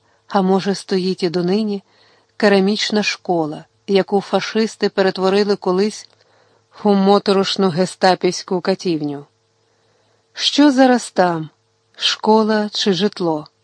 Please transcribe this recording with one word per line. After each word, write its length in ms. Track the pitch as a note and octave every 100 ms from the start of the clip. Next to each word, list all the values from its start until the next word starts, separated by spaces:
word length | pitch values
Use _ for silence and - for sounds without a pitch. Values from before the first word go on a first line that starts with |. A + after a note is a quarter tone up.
| _ _ _
а 140 | G3+
може, 340 | F#3 F#3+ G3+ F#3
стоїть 480 | - F#3+ F#3 F3+
і 60 | F3+
донині, 540 | F3 F3 G#3 G#3+ G3 - _ _ _ _ -
керамічна 680 | G#3 G3 F#3+ G#3+ - G#3+
школа, 600 | G3 - - F3 D3+ D#3 - _ -
яку 340 | F#3+ F3+ G3+
фашисти 680 | - G3 - A3 A3 - G3+
перетворили 640 | - F#3+ F#3 F#3 G3 G#3 G3
колись 540 | F#3+ F3+ G#3 - - _ _ _ _ _ _ -
у 100 | G#3
моторошну 760 | G3+ F#3+ G3+ G#3 G3 F#3+ - F#3+
гестапівську 920 | D#3+ F#3 - F#3+ F3+ F#3 - - F3+
катівню. 640 | G3 F#3 F#3+ D#3+ D3 C#3+ C#3+ _ _ _ _ _ _ _ _ _ _
Що 380 | - - - D4
зараз 400 | B3+ C4 B3 -
там, 380 | - F3+ E3 D3+ _ _ _ _ -
школа 760 | - - A3 A3 G#3+ G#3+ G#3
чи 200 | - G#3
житло? 540 | F3 G#3 - E3+ D#3 D3+ _